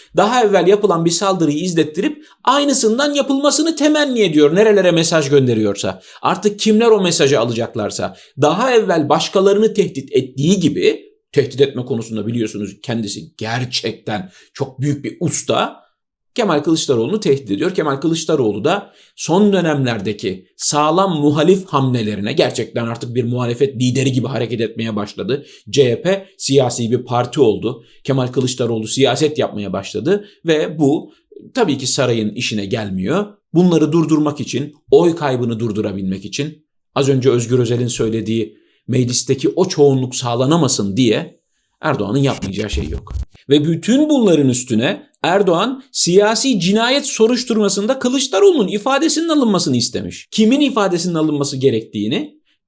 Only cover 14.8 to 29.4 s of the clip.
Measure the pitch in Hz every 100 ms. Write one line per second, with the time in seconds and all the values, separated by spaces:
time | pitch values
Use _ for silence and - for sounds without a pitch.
14.8 | 143 143 - - 175 - - 131 247 -
15.8 | _ _ _ _ _ - 208 147 147 160
16.8 | - 120 117 214 190 135 131 98 160 185
17.8 | 156 135 160 165 - 156 110 101 131 202
18.8 | - _ _ - - 170 208 196 170 143
19.8 | 131 113 98 104 98 92 _ _ - 151
20.8 | 151 170 190 156 147 147 156 196 185 143
21.8 | 131 123 107 101 104 135 131 120 107 123
22.8 | 117 117 123 120 117 120 123 120 139 113
23.8 | 127 127 143 127 117 113 117 113 110 -
24.8 | 113 104 104 - 95 139 - - - 101
25.8 | 123 113 175 196 196 _ - 135 123 -
26.8 | 113 120 - 120 123 151 120 95 104 123
27.8 | _ _ - 135 127 127 127 - 117 113
28.8 | 107 - 131 131 151 147